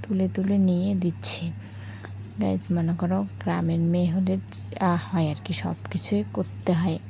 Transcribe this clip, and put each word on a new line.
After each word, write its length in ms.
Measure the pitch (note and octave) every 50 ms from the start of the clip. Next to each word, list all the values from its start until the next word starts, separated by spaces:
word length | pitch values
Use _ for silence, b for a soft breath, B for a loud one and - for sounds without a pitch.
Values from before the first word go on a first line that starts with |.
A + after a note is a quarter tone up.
| -
তুলে 220 | - G#3+ F#3 F#3+ F#3 -
তুলে 200 | - F#3+ F#3+ G3+ G3+ F#3+ F#3
নিয়ে 220 | F3+ F3 F3+ G3+ G3+ F#3+ F3+
দিচ্ছি। 400 | F3 E3 - - - - - E3+ E3+ D#3+ B B B B B B B B B B B B - - - - -
গাইস, 220 | G#3 F#3+ F#3+ F#3 - -
মনে 220 | F3+ E3+ E3 E3 F3 E3
করো 180 | F3+ F3 F#3 F#3+ G3+ G3 - - -
গ্রামের 360 | G3 E3+ F3 E3+ E3 E3 E3+
মেয়ে 300 | E3 E3+ E3+ F3+ F3+ F3
হলে 260 | E3 F#3+ F#3+ F#3 F#3+ F#3+ - - - - - - - -
যা 120 | G3 F#3 F3
হয় 320 | E3+ - - - F3+ D#3+ D3+
আর 100 | D3+ - -
কি, 80 | - F3
সব 240 | - - F3 E3+ - - -
কিছুই 320 | - - - - G#3 G#3 G#3 G3+ -
করতে 380 | G#3 F#3+ - - - - - F#3
হয়। 260 | E3 F3 F#3 D#3+ - - -